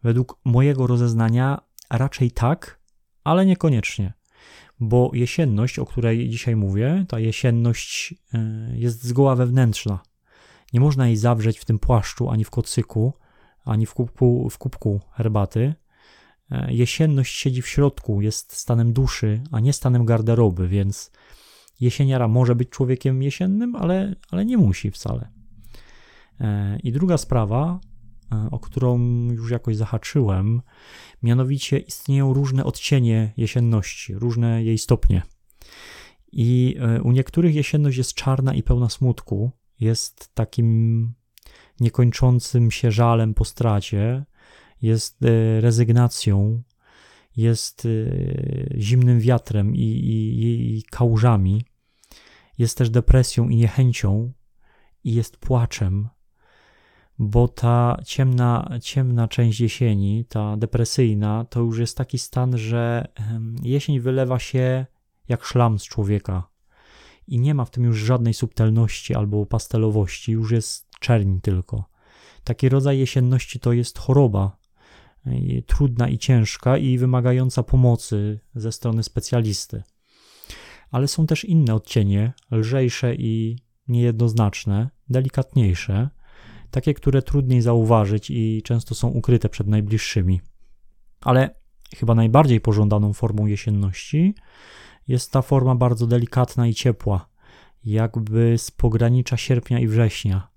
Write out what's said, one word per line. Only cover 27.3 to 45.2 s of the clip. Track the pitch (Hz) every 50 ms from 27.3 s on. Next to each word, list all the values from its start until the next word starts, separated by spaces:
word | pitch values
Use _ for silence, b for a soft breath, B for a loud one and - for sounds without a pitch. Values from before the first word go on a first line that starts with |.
| 127 120 110 101 107 127 147 165 180 185 - - - - - - - - - -
e, | 113 107 107 110
o | - 117
którą | - - - - 127 123 123 120 120 120 120 120 120 120
już | 120 113 113 113
jakoś | 120 117 - - 110
zahaczyłem, | 107 110 104 - 110 - - - 156 127 104 95 95 95 107 113 120 123 B B B B B B B B B B B -
mianowicie | 117 120 127 131 127 143 135 - - 139 135
istnieją | - - - - - - 139 139 139 135 131
różne | 135 143 135 131 131 135
odcienie | - - - - - 147 135 123 117 113 110 110 107 107 -
jesienności, | 117 107 - 123 120 117 113 107 95 - - - - - 95
różne | 98 117 120 113 117 117 117 113 113 113
jej | 113 110 110
stopnie. | - - 120 110 - - 101 92 - - - _ _ _ _ B B B B B B B B B B B B B _ _
I, | - - 113 117 123 123 123 127 - -
e, | 127 113 113 117
u | - -
niektórych | 120 131 131 - - 170 170 175 151
jesienność | 151 139 - - 147 147 143 131 123
jest | 127 - -
czarna | - - 139 135 131 131 131 -
i | 139 113
pełna | - 127 120 123 113
smutku, | - - 131 127 117 - - - - 98 107 127 - _ _ _ _ _
jest | 113 110 113 113 - - _ _ - _ _
takim | - 113 - - - 117 117 113 110 113 113 113 113 113 113 117 _ _ _ _ _ _ b b b b b b b
niekończącym | 120 117 - - 127 120 117 - - 127 123 123 - - - 123 117 113
się | - - - 120
żalem | 104 104 120 117 117 113 113 110 107
po | - 107
stracie, | - - - 120 117 104 101 - - - 101 101 113 123 131 143 _ b b b b b b b b b b
jest, | - 110 113 110 - - _ _